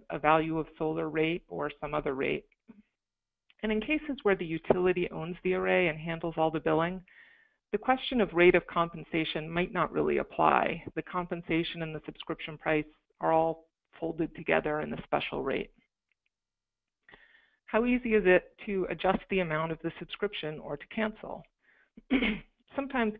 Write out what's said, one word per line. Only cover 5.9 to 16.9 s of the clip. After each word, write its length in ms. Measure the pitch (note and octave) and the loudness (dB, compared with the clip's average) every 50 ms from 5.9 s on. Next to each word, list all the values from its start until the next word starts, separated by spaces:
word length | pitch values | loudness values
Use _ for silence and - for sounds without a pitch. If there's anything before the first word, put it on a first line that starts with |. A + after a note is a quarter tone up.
| D3+ D#3 | 0 -2
handles 360 | D#3+ E3+ E3 E3 - E3 D#3+ E3 | -6 -6 -6 -4 -6 -4 0 0
all 120 | D#3+ D#3+ | 0 0
the 80 | D#3 D#3 | 0 0
billing, 440 | D3 E3 D#3 D#3 E3 F3 F#3 F#3 - _ - - - - - _ _ _ _ _ _ - | 0 2 2 2 2 0 -2 -6 -12 _ -20 -20 -20 -20 -20 _ _ _ _ _ _ -6
the 60 | - G#3 | -6 -4
question 440 | - B3+ C4 B3+ - - C4+ A#3+ | 0 0 0 0 0 -2 2 2
of 100 | G3 E3+ | 2 2
rate 220 | E3 F3 F3 F3+ F3+ | 6 8 8 8 8
of 120 | E3+ - - | 6 4 0
compensation 840 | - F3 E3+ E3+ - D#3+ D#3 - - E3 D#3+ - - D#3+ D#3 D#3+ | 0 0 0 0 -2 -10 -10 -4 -2 -2 -2 -2 -4 -6 -6 -4
might 220 | E3 E3+ F#3 F3+ | -2 -2 -2 0
not 200 | - F3+ D#3 - | 0 0 0 0
really 240 | - D#3 D3+ D3+ C#3+ | 0 0 2 2 2
apply. 640 | C#3 B2+ - - - D#3+ D3+ C#3 - - - E3+ E3 - - - | 0 0 -2 0 2 4 6 6 6 4 2 -2 -4 -8 -10 -8
The 80 | D#3+ | -8
compensation 800 | - - - F3+ F3 F3 F3+ E3+ E3+ - E3 D#3+ E3+ - - E3+ | -8 -4 -4 -4 -4 -4 -6 -8 -4 -2 0 0 0 -2 -6 -8
and 120 | D#3+ D#3+ D#3 | -8 -8 -8
the 60 | D3 - | -10 -12
subscription 500 | - - - - - D#3+ - - - D3+ | -14 -16 -12 -10 -10 -8 -8 -10 -14 -10
price 300 | D3 - D#3+ D#3 D3+ D3+ - _ _ _ _ _ - | -4 -2 0 0 0 0 -4 _ _ _ _ _ -2
are 120 | - E3 | 0 2
all 340 | D#3+ D#3+ D#3+ E3 D#3+ - - _ _ _ _ _ - - | 4 4 4 2 -2 -6 -12 _ _ _ _ _ -12 -8
folded 340 | E3 E3 E3 D#3 D#3+ D#3 - | -6 -6 -2 -2 -4 -4 -4
together 460 | E3 D#3 D#3+ D#3+ D#3+ D#3 D3+ D3+ D#3 | -6 0 2 2 2 2 0 -2 -4
in 140 | D#3 D3+ D3 | -4 -6 -8
a 80 | - | -10
special 400 | - - D3+ D3+ - - D3 D3 | -6 -2 -2 -2 -2 -2 -6 -4
rate. 300 | C3 C3 B2+ - - - _ _ _ _ _ _ _ _ _ _ _ _ _ _ _ _ _ _ _ _ _ _ _ _ | -4 -2 -2 -4 -4 -8 _ _ _ _ _ _ _ _ _ _ _ _ _ _ _ _ _ _ _ _ _ _ _ _